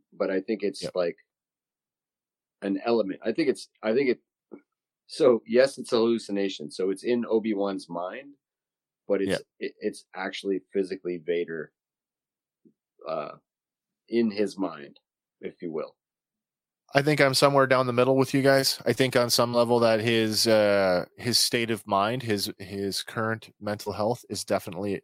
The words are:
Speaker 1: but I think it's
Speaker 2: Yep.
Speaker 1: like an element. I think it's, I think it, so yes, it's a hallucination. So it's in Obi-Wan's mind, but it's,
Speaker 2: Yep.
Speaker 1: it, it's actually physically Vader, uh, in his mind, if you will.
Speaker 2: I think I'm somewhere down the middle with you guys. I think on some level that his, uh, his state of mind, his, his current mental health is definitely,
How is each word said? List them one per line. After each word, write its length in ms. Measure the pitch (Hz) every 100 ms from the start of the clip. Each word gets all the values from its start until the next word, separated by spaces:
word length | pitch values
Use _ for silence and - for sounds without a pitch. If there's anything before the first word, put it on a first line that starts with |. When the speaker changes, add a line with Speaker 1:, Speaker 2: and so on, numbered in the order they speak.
| _
Speaker 1:
but 180 | - 95
I 100 | 95
think 220 | 95 107
it's 200 | 98 95
Speaker 2:
Yep. 100 | 87
Speaker 1:
like 220 | 92 87 - _ _ _ _ _ _ _ _ _ _ _ _ _ _
an 180 | 98 98
element. 360 | 120 117 98 -
I 80 | 110
think 160 | 113 147
it's, 200 | - - _
I 100 | 110
think 180 | 113 135
it, 100 | 117 _ _ _ - _ _ _ _ -
so 360 | - 147 113 -
yes, 320 | 117 135 -
it's 140 | 117
a 40 | 117
hallucination. 760 | 113 117 - 101 98 - 73
So 200 | - 95
it's 120 | 95
in 200 | 107 123 104
Obi-Wan's 600 | 113 107 98 98 95 92
mind, 460 | 87 90 113 139 143 _ _ _ _ _ _ -
but 120 | 98
it's, 100 | 98
Speaker 2:
Yep. 100 | 92 - -
Speaker 1:
it, 140 | - -
it's 240 | 104 98 -
actually 460 | 92 95 95 98 95 -
physically 460 | 101 92 92 87 87
Vader, 540 | 78 85 82 82 76 _ _ _ _ _ _ _ _ _ _ _ _ _ 71
uh, 240 | 80 73 - _ _ _ _ _ _ -
in 220 | 117 113
his 260 | 101 101 92
mind, 400 | 90 78 71 - _ _ _ _
if 200 | - -
you 80 | 87
will. 240 | 78 67 - _ _ _ _ _ _ _ _ _
Speaker 2:
I 100 | 139
think 180 | 143 147
I'm 140 | 143
somewhere 340 | 131 143 139 131
down 180 | 127 127
the 60 |
middle 240 | 120 127 135
with 180 | 131
you 80 | 139
guys. 380 | 135 135 131 -
I 80 | -
think 220 | 120 131
on 160 | 123 120
some 240 | - 120
level 240 | 120 117 120
that 220 | 117 110
his, 480 | 113 113 110 104 113
uh, 560 | 110 104 101 95 90 - -
his 220 | 123 110
state 320 | - 120 113
of 160 | 110 -
mind, 340 | 98 101 127
his, 260 | 117 104 98 -
his 460 | 190 196 196 185
current 500 | - - 110 110 - -
mental 320 | 104 104 -
health 320 | 95 104 123 -
is 140 | 101
definitely, 560 | - 98 - 87 101 95